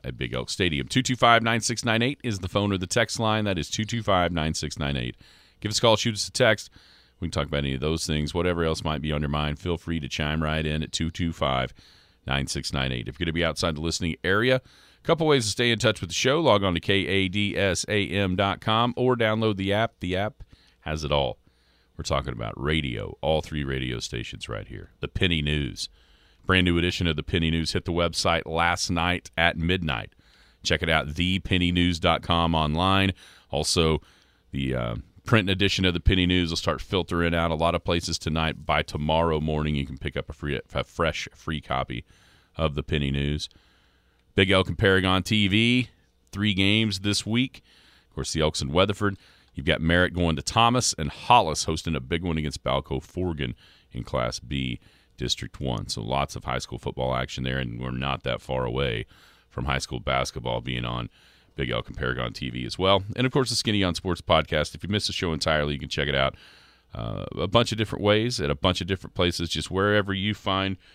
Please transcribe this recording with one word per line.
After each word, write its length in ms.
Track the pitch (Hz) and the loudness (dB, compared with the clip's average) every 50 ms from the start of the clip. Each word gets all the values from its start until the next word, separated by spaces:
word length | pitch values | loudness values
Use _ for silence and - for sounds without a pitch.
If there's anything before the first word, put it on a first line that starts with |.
| - | -8
at 140 | 64 64 57 | -10 -8 -8
Big 160 | 65 58 60 | -6 -6 -6
Elk 160 | 64 64 - | -6 -6 -6
Stadium. 380 | - - 98 87 78 69 64 62 | -2 -2 0 0 0 -2 -2 0
Two 140 | - 131 123 | 0 0 0
two 140 | - 127 | 0 2
five, 260 | 117 - 117 117 117 113 | 4 6 6 6 6 6
nine 200 | 113 113 117 110 | 4 2 2 0
six 240 | - 120 107 - | -2 -2 -2 0
nine 160 | 120 110 113 117 | 0 2 2 2
eight 180 | 127 143 - - | 0 -2 -4 -4
is 180 | 123 107 95 | -4 -4 -4
the 80 | 90 92 | -4 -2
phone 220 | - 104 101 104 | 0 0 2 2
or 60 | 98 | 0
the 100 | 92 92 | 0 -2
text 320 | 90 - 123 113 - - - | 0 0 0 0 0 0 -2
line. 280 | 117 110 107 110 107 | 0 0 2 2 0
That 100 | 101 95 | 0 0
is 140 | 85 73 - | -2 -2 -4
two 160 | - - 110 | -4 -4 -4
two 160 | 104 - 120 104 | -2 -4 -2 0
five, 280 | - 98 90 87 85 | 2 4 4 4 2
nine 220 | 87 82 78 80 82 | 2 0 0 0 0
six 260 | - - 76 - - | -2 -4 -6 -4 -4
nine 200 | 78 69 69 65 | -2 -2 -2 -2
eight. 180 | 60 62 - - - - - - _ _ _ _ | -4 -6 -8 -10 -16 -20 -20 -20 _ _ _ _
Give 100 | - 104 | -6 -4
us 80 | 104 - | 0 4
a 20 | |
call, 160 | - 117 110 | 6 6 6
shoot 200 | 104 - 120 107 | 6 4 0 -2
us 120 | 101 - - | -2 -4 -4
a 40 | - | 0
text. 360 | - 131 113 110 104 - - - - - - - - _ _ _ _ | 4 4 4 4 2 -2 -8 -20 -20 -20 -20 -20 -20 _ _ _ _
We 100 | - 85 | -8 -4
can 40 | - | -2
talk 140 | - 73 | -2 -2
about 120 | 71 73 71 | -2 -2 -2
any 160 | 69 69 67 | 0 -2 -2
of 60 | 65 | -2
those 240 | 65 76 82 80 - | 0 0 0 0 -2
things, 300 | - 80 76 76 73 - | -2 0 0 0 0 0
whatever 300 | 82 85 90 87 82 85 | 0 0 2 2 2 0
else 180 | 80 80 78 - | 0 0 0 -2
might 180 | 76 78 71 | -2 -2 -2
be 120 | 71 76 73 | -2 -2 -2
on 100 | 73 76 | 0 0
your 60 | 71 | 0
mind. 320 | 71 76 76 76 76 - | 0 0 -2 -2 -4 -4
Feel 180 | - 90 85 80 | -4 -4 -4 -4
free 220 | - - 85 82 | -4 -4 -4 -4
to 80 | 76 65 | -4 -6
chime 340 | - - 80 73 78 80 78 | -4 -4 -2 -2 0 0 0
right 240 | 76 78 78 78 | 0 0 0 -2
in 160 | 76 76 78 78 | -2 -2 -2 -4
at 80 | - | -4
two 180 | - - 82 80 | -4 -4 -4 -4
two 240 | - - 90 85 78 | -2 -2 -4 -4 -2
five, 400 | - 80 71 65 65 64 62 - - - - - - _ _ _ _ _ | -2 0 0 0 0 -2 -4 -6 -12 -20 -20 -20 -20 _ _ _ _ _
nine 200 | - 67 69 69 - | -4 -2 -2 -2 -4
six 260 | - 71 67 - - | -4 -6 -6 -4 -4
nine 160 | 71 67 65 64 | -2 -2 -2 -4
eight. 160 | 62 57 50 | -6 -8 -8
If 100 | 69 - | -8 -4
you're 60 | 85 | -4
gonna 80 | 82 78 | -2 0
be 120 | 82 85 | 0 0
outside 320 | 80 76 - - 87 80 | 0 0 0 -2 -2 -2
the 40 | 71 | -2
listening 360 | 78 82 80 - 92 85 - - - | -4 -4 -4 -2 -4 -4 -4 -2 0
area, 340 | 87 95 104 113 127 131 | 0 2 2 2 2 2
a 500 | 131 - - - - - - _ _ - | 0 -2 -6 -20 -20 -20 -20 _ _ -2
couple 200 | - 165 156 165 | 0 2 2 4
ways 180 | 156 147 139 113 | 4 4 4 2
to 40 | 104 | 0
stay 200 | 95 - 123 120 | 0 0 2 2
in 80 | 117 107 | 2 4
touch 240 | 123 117 107 - - | 4 2 2 0 -2
with 80 | 85 | -6
the 40 | 87 | -4
show. 260 | - - 123 139 165 | 0 2 2 2 4
Log 220 | 170 139 104 101 98 | 4 4 4 4 4
on 120 | 95 87 | 2 0
to 60 | 85 | 0
K 120 | - - 101 | 2 2 2
A 360 | 98 90 64 95 98 95 92 | 2 2 2 2 0 0 0
D 280 | 87 104 104 101 - | 0 0 0 0 0
S 300 | - 98 98 87 - - - | 0 2 2 2 0 -2 0
A 200 | 104 104 98 62 | 0 0 0 0
M 280 | 73 101 101 92 92 | 0 0 0 0 2
dot 240 | 92 101 98 92 - | 2 2 0 0 -2
com 320 | - - 110 113 120 123 120 - | -2 0 2 2 2 0 0 0
or 180 | 123 127 127 | 2 2 2
download 400 | 117 117 110 107 110 110 110 104 | 2 2 2 2 2 2 0 0
the 160 | 95 98 95 98 | 0 0 0 2
app. 220 | 104 113 117 - _ | 2 0 0 -2 _
The 140 | - 90 90 | -4 -2 -2
app 280 | 90 101 110 - - - - - - _ _ _ _ | -2 -2 -4 -6 -10 -16 -20 -20 -20 _ _ _ _
has 240 | - 76 78 78 78 | -8 -6 -4 -4 -2
it 80 | 69 73 | 0 2
all. 260 | 71 69 62 57 - _ _ _ _ _ _ _ _ _ _ _ | 2 2 0 -4 -8 _ _ _ _ _ _ _ _ _ _ _
We're 60 | - 71 | -10 -6
talking 300 | - 80 69 65 65 62 | -2 -2 -2 -2 -4 -6
about 280 | 57 55 53 50 50 | -6 -6 -8 -6 -4
radio, 560 | 64 73 80 80 73 65 58 55 50 50 50 - - | -2 0 0 0 0 -2 -4 -6 -6 -8 -8 -4 0
all 180 | 71 80 78 | 0 0 0
three 240 | - - 78 76 71 | 0 -2 -4 -4 -2
radio 340 | 67 67 65 64 62 60 57 | -2 -2 -2 -2 -4 -4 -6
stations 480 | - - - 58 57 - - 57 - - | -6 -6 -6 -8 -8 -8 -10 -12 -10 -8
right 180 | 57 52 50 | -8 -8 -8
here. 240 | - 58 50 50 - _ _ | -10 -12 -14 -14 -16 _ _
The 80 | - - | -10 -8
Penny 320 | - - 98 92 85 80 | -2 0 2 2 4 2
News. 480 | 73 73 73 76 71 58 50 - - - - _ _ _ _ _ _ _ _ _ - | 2 2 0 0 0 -2 -6 -8 -10 -12 -12 _ _ _ _ _ _ _ _ _ 0
Brand 200 | - 92 92 90 | 2 4 4 6
new 120 | 87 87 | 4 4
edition 300 | 85 85 90 87 - 92 | 4 2 0 0 0 0
of 80 | 85 78 | 0 0
the 80 | 73 76 | -2 -2
Penny 300 | - - 87 82 80 80 | -2 -2 0 2 2 2
News 200 | 82 82 78 - | 0 0 -2 -2
hit 120 | 92 - | -4 -2
the 80 | - 87 | -2 0
website 540 | 85 85 85 82 - - 90 82 82 - | 0 0 0 0 0 0 0 0 0 0
last 440 | - 80 80 82 85 87 87 - - | -2 0 2 2 2 2 0 -2 -2
night 400 | 95 82 82 87 87 - - - - | 0 0 0 0 -2 -2 -6 -6 -2
at 200 | - 82 85 - | 0 2 2 2
midnight. 540 | 80 82 82 92 95 87 78 65 57 50 - - _ _ _ _ _ _ _ _ _ - | 0 0 0 0 0 0 -2 -4 -4 -6 -10 -16 _ _ _ _ _ _ _ _ _ -2
Check 180 | - 85 78 82 | -2 0 0 2
it 80 | 82 | 2
out, 240 | 80 78 67 71 76 | 2 2 2 0 -2
the 240 | 87 90 87 92 95 | 0 2 2 2 0
penny 320 | - - 98 90 87 87 | 0 0 2 2 4 4
news 300 | 87 87 87 87 87 80 | 4 4 4 4 2 2
dot 200 | 87 87 82 - - | 2 2 2 2 0
com 340 | - 87 85 85 85 82 | 0 0 2 2 2 2
online. 560 | 80 78 76 76 80 90 95 95 98 98 95 92 - - - - - _ _ | 2 2 2 0 2 2 2 2 2 2 0 -2 -4 -10 -20 -20 -20 _ _
Also, 520 | - 71 78 - - 90 82 80 78 73 - - - _ _ _ _ _ _ _ | -4 -2 -2 0 2 4 4 4 2 0 -2 -8 -20 _ _ _ _ _ _ _
the, 240 | - 67 67 64 64 | -6 -4 -2 -2 -2
uh, 200 | 62 60 58 58 62 - - _ - - | -2 -2 -4 -6 -8 -10 -12 _ -16 -2
print 240 | - - 110 101 95 | 2 2 4 4 2
edition 360 | 95 95 101 98 - - 95 | 2 2 2 2 2 2 2
of 100 | 92 85 | 2 0
the 60 | 87 | 2
Penny 260 | - - 98 92 90 | 2 2 4 4 4
News 240 | 87 90 90 90 82 | 4 4 4 2 2
will 60 | 82 | 0
start 240 | - - - 78 71 | -2 -2 -2 -2 -2
filtering 520 | - - - 95 85 - 87 85 85 85 85 | -4 -2 -2 -2 -2 0 0 0 2 2 2
out 200 | 85 82 85 80 | 2 0 0 0
a 20 | |
lot 220 | 78 80 85 85 | 2 2 2 2
of 80 | 85 - | 0 0
places 340 | - 87 85 - - 82 - | 0 -2 0 0 -2 -4 -4
tonight. 480 | - 82 78 80 80 80 - - 80 | -2 -2 0 0 0 -2 -2 -4 -2
By 160 | - 76 78 78 | 0 0 0 0
tomorrow 560 | - - 76 76 76 78 80 85 85 78 76 | -2 -4 -4 -2 0 2 2 2 2 0 0
morning, 380 | 76 78 78 76 76 76 76 | 0 0 0 0 0 0 0
you 100 | 71 69 | -2 -2
can 120 | 69 71 65 | -4 -6 -8
pick 180 | - 76 - | -8 -8 -6
up 120 | 67 69 - | -6 -8 -8
a 40 | 78 | -10
free, 280 | - - 73 69 57 - _ - | -8 -6 -4 -4 -4 -6 _ -4
a 80 | 71 67 | -6 -6
fresh, 460 | - - - 85 80 76 - - - - | -4 -2 0 0 0 0 -2 -6 -10 -12
free 280 | - - - 80 73 | -10 -6 -4 -4 -4
copy 440 | - - 67 64 69 - 60 60 - _ _ _ _ _ _ _ _ _ _ | -4 -2 -2 -2 -2 -4 -6 -8 -10 _ _ _ _ _ _ _ _ _ _
of 180 | - 80 78 71 | -2 -2 0 0
the 80 | 73 73 | -2 -4
Penny 300 | - 85 76 71 69 69 | -2 -2 0 0 0 0
News. 360 | 69 71 71 73 78 - - _ _ _ _ _ _ _ _ _ _ _ _ _ _ _ _ _ | 0 0 0 -2 -4 -6 -10 _ _ _ _ _ _ _ _ _ _ _ _ _ _ _ _ _
Big 160 | - 98 92 | 4 6 6
Elk 160 | 95 95 95 | 6 4 4
and 100 | - 87 | 2 0
Paragon 460 | - - 98 95 95 92 95 92 95 87 | 2 4 6 6 6 4 4 2 2 2
T 240 | - 110 107 104 | 2 2 4 4
V, 440 | 95 92 107 113 117 123 127 123 - - _ _ _ _ _ _ _ - | 4 4 4 4 4 4 2 0 -4 -8 _ _ _ _ _ _ _ -4
three 220 | 98 101 107 101 | -2 0 2 2
games 460 | 90 95 98 104 110 113 110 98 95 | 4 4 4 4 4 2 0 -2 -2
this 240 | 95 101 101 - - | -2 -2 -2 -2 -2
week. 380 | 104 110 120 131 135 - - - _ _ - _ _ _ _ _ _ | -2 -2 -2 -2 -2 -6 -12 -20 _ _ -20 _ _ _ _ _ _
Of 60 | _ | _
course, 160 | - 67 - - | -8 -6 -4 -2
the 80 | 78 | 0
Elks 200 | 76 78 78 - | 0 0 0 -2
in 120 | 71 65 71 | -4 0 2
Weatherford. 440 | 87 95 104 104 - 104 101 101 - _ - _ _ _ _ _ | 2 2 2 2 0 -2 -4 -4 -6 _ -20 _ _ _ _ _
You've 120 | - 69 | -4 0
got 140 | 85 78 - | 0 0 2
Merritt 320 | 78 80 85 87 90 - - | 2 4 4 4 4 4 2
going 220 | 90 87 85 80 | 0 0 0 0
to 80 | 69 - | -2 -4
Thomas 500 | - - 113 117 117 120 127 - - - - | -2 2 4 4 4 4 2 0 0 -2 -2
and 100 | 82 - | -4 -6
Hollis 580 | - - - - 120 120 101 82 76 - - | -8 -4 2 4 6 6 6 4 0 -2 -2
hosting 280 | - 80 87 - 85 80 | -2 -4 -4 -4 -4 -4
a 60 | 69 | -4
big 240 | 64 65 87 85 87 | -4 -4 -4 -2 -2
one 120 | 90 80 80 | -2 -2 -2
against 260 | 76 73 69 - - | -2 -4 -6 -6 -2
Balco 360 | 64 64 69 69 - 69 67 | -2 -2 -2 -2 -2 -4 -6
Forgan 540 | - - - - 92 90 85 73 69 60 58 - - - - _ _ _ - | -6 -6 -6 -4 -2 -2 -2 -2 -4 -6 -6 -8 -14 -20 -20 _ _ _ -12
in 100 | 60 60 | -12 -8
Class 380 | - - 65 60 58 - - | -4 -4 -2 -2 -2 -4 -6
B, 400 | - 117 69 69 65 62 60 - - _ _ _ _ _ _ - | -8 -6 -4 -4 -2 -4 -4 -8 -10 _ _ _ _ _ _ -6
District 420 | 64 62 - - - - - - | -4 -4 -4 -4 -6 -8 -10 -6
one. 280 | 71 65 60 53 52 - | -4 -4 -4 -4 -4 -6
So 120 | - - | -6 -6
lots 340 | 53 55 65 67 71 - - | -4 -2 0 0 0 -2 -4
of 100 | 62 - | -8 -6
high 140 | - 64 65 | -4 -4 -4
school 200 | - - - - | -6 -8 -10 -8
football 360 | - - - - 64 64 64 | -8 -8 -4 -2 -2 -2 0
action 300 | 62 64 - - - 64 | -2 -2 -4 -6 -6 -4
there, 140 | 64 65 65 | -2 -2 -2
and 200 | 65 60 57 58 | -4 -4 -6 -8
we're 120 | 62 64 | -8 -6
not 320 | 64 62 65 69 67 65 - | -6 -4 -4 -4 -4 -4 -4
that 180 | 65 60 57 | -4 -4 -4
far 240 | - - 65 64 64 | -4 -4 -4 -2 -2
away 400 | 58 58 65 69 65 57 55 - - - - - - - _ _ _ | -2 -2 -2 -2 -2 -2 -4 -6 -10 -14 -20 -20 -20 -20 _ _ _
from 160 | - - 64 | -10 -6 -4
high 120 | 69 67 67 | -2 -2 -2
school 220 | - - 67 60 | -4 -4 -8 -6
basketball 640 | - 67 65 64 64 - - 67 60 60 60 60 58 | -2 0 0 0 0 -2 -6 -6 -4 -4 -4 -4 -4
being 240 | 64 64 60 60 | -4 -4 -4 -4
on 240 | 58 60 60 60 55 - _ _ _ _ _ _ _ _ | -4 -4 -6 -6 -8 -12 _ _ _ _ _ _ _ _
Big 160 | - 69 62 | -6 -4 -2
Elk 160 | 58 57 57 | -2 -4 -6
and 100 | - 62 - | -6 -8 -6
Paragon 340 | 64 64 64 62 62 60 - | -4 -4 -2 -2 -4 -6 -6
T 160 | - 65 64 | -6 -8 -6
V 160 | 58 62 62 | -6 -6 -6
as 140 | 57 - - | -6 -4 0
well. 260 | 90 95 98 98 95 101 - | 4 4 4 4 2 -2 -4
And, 120 | - 127 | -2 -2
of 60 | 131 - | 0 2
course, 180 | 147 131 - | 0 0 0
the 60 | 113 | 0
Skinny 280 | - - 117 107 101 98 | -2 0 0 2 2 2
on 100 | 90 85 | 0 0
Sports 280 | - - 95 87 - - | -2 -2 -4 -4 -4 0
podcast. 520 | - 87 80 78 - - 78 76 - - | 4 4 4 4 2 0 0 0 -2 -4
If 80 | 82 - | -8 -4
you 60 | 85 | -2
missed 180 | 101 104 - | -2 -2 -2
the 60 | - 92 | -2 -4
show 220 | - - 87 80 | -2 -2 -2 -2
entirely, 400 | 73 - 82 78 76 76 73 73 | 0 0 2 2 2 2 0 -2
you 40 | 69 | -4
can 120 | 71 71 | -6 -6
check 180 | - 78 71 71 | -4 -2 -2 0
it 60 | 71 | 2
out, 200 | 69 67 65 - - - - - - - - _ _ _ _ - | 2 2 0 -2 -4 -12 -20 -20 -20 -20 -20 _ _ _ _ -10
uh, 320 | 57 57 57 52 50 50 - - - | -8 -8 -6 -6 -8 -8 -8 -6 -4
a 80 | 85 | -2
bunch 260 | 98 101 117 120 - 113 | 2 2 2 2 2 0
of 60 | 110 | -2
different 240 | 113 - - - 95 | -2 -4 -4 0 2
ways 380 | 104 104 107 113 123 123 110 | 4 4 4 2 0 -2 -2
at 100 | 87 71 | -2 -2
a 40 | 73 | 0
bunch 260 | 71 - 92 90 - | 2 2 0 0 0
of 60 | 92 | 0
different 280 | 87 98 - - - - | -2 -2 -4 -4 -6 -2
places. 360 | - 90 90 87 - 87 82 | 0 0 0 0 -2 -4 -4
Just 200 | - 85 78 - | -4 -4 -4 -2
wherever 440 | 87 92 98 104 104 104 101 98 98 | -2 0 2 2 2 2 2 0 -2
you 180 | 95 95 104 107 | -2 -2 -2 -4
find 460 | - - 101 95 95 95 95 98 - _ - - | -4 -4 -2 -2 0 0 0 -2 -4 _ -16 -20